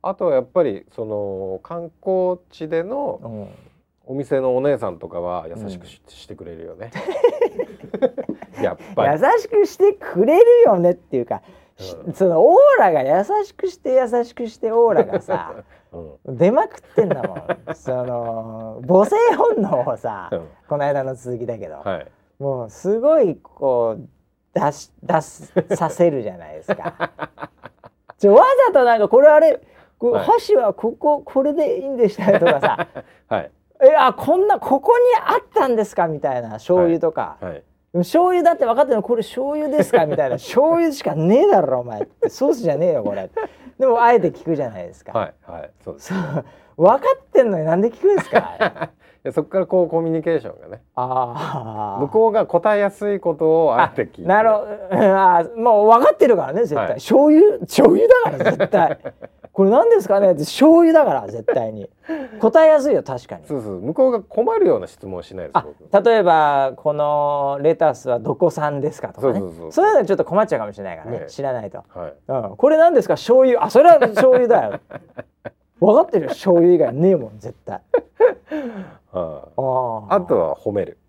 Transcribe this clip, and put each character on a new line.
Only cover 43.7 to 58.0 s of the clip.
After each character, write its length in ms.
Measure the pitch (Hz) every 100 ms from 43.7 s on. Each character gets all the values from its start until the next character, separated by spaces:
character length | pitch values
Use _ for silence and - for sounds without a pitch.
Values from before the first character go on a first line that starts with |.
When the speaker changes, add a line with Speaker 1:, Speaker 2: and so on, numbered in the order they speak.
| _
Speaker 2:
で 80 | 262
も、 160 | 233
あ 100 | 233
え 80 | 233
て 120 | 175
聞 120 | - -
く 100 | 151
じ 80 |
ゃ 80 | 127
な 80 | 101
い 80 | 87
で 60 | -
す 100 | -
か。 100 | 113
Speaker 1:
は 120 | 87
い、 60 | _ -
は 140 | 85
い、 100 | 76 _
そ 80 | -
う 20 |
で 60 | 73
す。 100 | -
Speaker 2:
そ 40 | 190
う。 300 | 160 147 - _ _ -
分 260 | 175 269 480
か 60 | 539
っ 60 | _
て 120 | 349
ん 80 | 240
の 80 | 180
に 60 | 156
な 100 | 170
ん 60 |
で 100 | 226
聞 100 | -
く 100 | 381
ん 40 | 403
で 80 |
す 60 | -
か？ 260 | 233 85 90 208 - 82
Speaker 1:
<laughs> 0 | _ _ _ 135
い 20 |
や、 40 |
そ 100 | 143
っ 40 | 147
か 140 | 190
ら 60 | 180
こ 160 | 185
う、 40 | 165
コ 140 | 165
ミ 80 | 165
ュ 40 |
ニ 100 | 160
ケ 140 | 156 160
ー 20 |
シ 80 | 113
ョ 100 | -
ン 40 |
が 60 | 80
ね。 140 | 110 _ -
Speaker 2:
あ 1000 | 127 131 123 120 156 151 113 107 104 98
ー。 20 |
Speaker 1:
向 80 | 143
こ 200 | 220 226
う 20 |
が 140 | 214 180
答 300 | 170 214 208
え 40 |
や 100 | 202
す 200 | 196 208
い 80 | 196
こ 140 | 175 151
と 300 | 160 160 156
を 100 | 117
あ 120 | 165
え 20 | -
て 60 |
聞 180 | 107 -
い 40 | 165
て。 60 |
Speaker 2:
あ、 40 | 202
な 80 |
る 60 | 226
ほ 40 | 214 214
ど。 20 | 208 185
あ 500 | 185 202 190 190 170
ー、 160 | 170 233
も 260 | 240 214 214
う 20 |
分 180 | 233 571
か 60 |
っ 40 | 605
て 100 | 302
る 100 | 196
か 100 | 131
ら 60 |
ね、 80 | 165
絶 140 | 226 147
対。 80 | 95
Speaker 1:
は 60 |
い。 20 | -
Speaker 2:
「醤 280 | - 262 302
油、 300 | 311 415 -
醤 300 | - - -
油 180 | 370